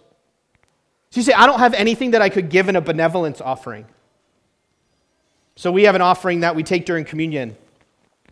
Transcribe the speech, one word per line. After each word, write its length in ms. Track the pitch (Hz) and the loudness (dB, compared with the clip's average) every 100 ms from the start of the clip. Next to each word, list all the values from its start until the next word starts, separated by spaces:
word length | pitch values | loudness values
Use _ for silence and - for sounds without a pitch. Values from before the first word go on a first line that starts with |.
| _ _ _ _ _ _ _ _ _ _ _ | _ _ _ _ _ _ _ _ _ _ _
So 100 | 247 | -4
you 20 | |
say, 120 | 240 | 0
"I 100 | 208 | 4
don't 140 | 254 254 | 4 6
have 160 | 240 | 2
anything 380 | 226 220 226 254 | 2 0 -2 0
that 100 | 226 | 2
I 80 | 196 | 2
could 180 | 196 165 | 0 0
give 220 | 180 185 | 0 0
in 60 | 190 | -2
a 40 | |
benevolence 640 | 165 160 165 180 160 - | -2 -2 -2 -2 -4 -6
offering." 420 | 127 127 127 107 110 _ _ _ _ _ _ _ _ _ _ _ _ _ _ _ _ _ | -8 -10 -10 -16 -20 _ _ _ _ _ _ _ _ _ _ _ _ _ _ _ _ _
So 140 | 180 | -2
we 120 | 185 | 4
have 120 | 208 | 4
an 60 | 185 | 4
offering 400 | 180 185 185 175 | 2 0 -2 -2
that 160 | 170 160 | -2 -4
we 60 | |
take 240 | 156 180 139 | -4 -4 -2
during 180 | 170 | -6
communion 540 | 147 156 160 147 117 107 _ _ _ _ _ _ _ | -6 -8 -6 -6 -8 -14 _ _ _ _ _ _ _